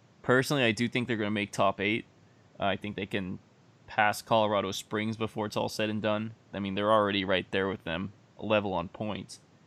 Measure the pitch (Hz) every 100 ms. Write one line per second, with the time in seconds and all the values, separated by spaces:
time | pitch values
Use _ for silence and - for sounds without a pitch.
0 | _ _ - 127 127 143 117 110 120 127
1 | 120 110 104 104 101 - 98 101 101 113
2 | - _ _ _ _ - 98 95 104 101
3 | 98 104 92 101 _ _ _ _ - -
4 | 107 - - 113 107 101 95 98 - 107
5 | 107 107 110 110 107 113 110 - 107 107
6 | 107 107 110 - _ 95 98 98 104 110
7 | 101 101 95 92 90 98 95 101 82 82
8 | 101 - _ - 104 107 101 90 90 -
9 | 107 95 - - _ _